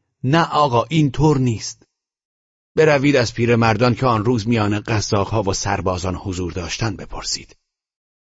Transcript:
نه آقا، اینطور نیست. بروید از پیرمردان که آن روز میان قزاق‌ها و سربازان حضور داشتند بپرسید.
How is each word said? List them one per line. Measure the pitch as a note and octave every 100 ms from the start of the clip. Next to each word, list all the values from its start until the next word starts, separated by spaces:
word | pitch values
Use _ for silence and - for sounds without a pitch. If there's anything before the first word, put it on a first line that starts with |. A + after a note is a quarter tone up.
| _ _
نه | B2+ D#3+
آقا، | E3 D3+ D3 A#2+
اینطور | A2+ D#3+ D3 B2+ D#3 C#3
نیست. | B2+ G#2+ - - _ _ _ _ _ _ _ _ _ -
بروید | D#3 C#3+ C#3+ C#3
از | A#2
پیرمردان | - A#2 A#2 A#2 G#2+ B2
که | A2+ C3
آن | A2
روز | G#2 B2+ G#2
میان | A#2+ G#2 G#2
قزاق‌ها | G#2 A2+ - G#2+ F#2+ A2
و | G2
سربازان | - G#2 G2 F#2 F#2 F#2
حضور | F2 G#2 F2+ F2+
داشتند | F2 E2+ - A2 F2+
بپرسید. | - - - - - _ _ _ _ _ _ _ _